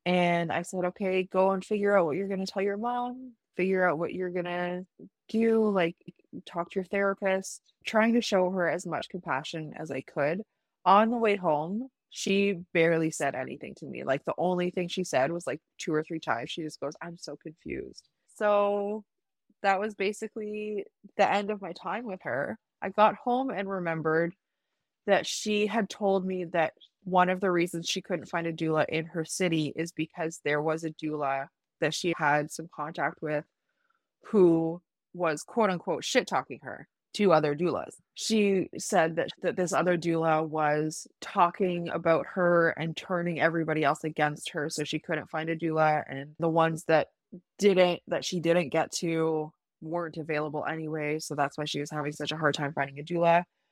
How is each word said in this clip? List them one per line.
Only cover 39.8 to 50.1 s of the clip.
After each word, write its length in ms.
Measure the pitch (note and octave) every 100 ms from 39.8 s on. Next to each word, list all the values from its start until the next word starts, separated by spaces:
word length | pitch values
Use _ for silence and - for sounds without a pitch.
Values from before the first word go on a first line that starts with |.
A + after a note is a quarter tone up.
| F3 E3+
doula 500 | E3 E3 D#3+ D#3 D#3+
was 580 | D#3 D3+ D3+ D#3 - - _
talking 680 | - G3+ E3+ - F#3 F3 E3+
about 360 | E3+ E3+ D#3+ -
her 420 | F#3+ F3 E3+ E3
and 240 | - E3 -
turning 420 | - F3 F3 D#3+
everybody 420 | D#3+ E3 D#3+ D#3
else 200 | C#3+ D3+ D#3+
against 460 | D#3 D3+ D3 -
her, 180 | E3 D3
so 140 | - D3+
she 140 | D#3
couldn't 300 | - D#3 -
find 200 | D#3+ D#3+
a 80 | E3
doula, 460 | E3 D#3 D#3 D3+ -
and 280 | C3+ D3 D3+
the 100 | E3
ones 360 | E3 D#3+ D#3+ -
that 240 | D#3 - _ _ F3+ _ -
didn't, 420 | G3+ F#3 F3+ F3 -
that 180 | E3+ -
she 140 | F3+
didn't 300 | D#3+ F3 D3
get 220 | E3 -
to 580 | - E3+ E3 D#3+ D#3 D#3 _ _ _
weren't 360 | D#3+ E3+ E3